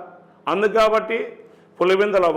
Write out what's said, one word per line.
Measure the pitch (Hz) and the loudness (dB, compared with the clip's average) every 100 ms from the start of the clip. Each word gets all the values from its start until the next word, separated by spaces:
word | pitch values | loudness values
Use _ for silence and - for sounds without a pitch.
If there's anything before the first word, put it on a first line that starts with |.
| - - - _ - | -12 -20 -20 _ -6
అందుకు | 175 208 214 | -2 0 2
కాబట్టి | 220 220 214 226 - - - - _ - | 2 2 -2 -6 -8 -14 -20 -20 _ -4
పులివెందుల | 175 190 208 196 175 | 0 2 2 2 2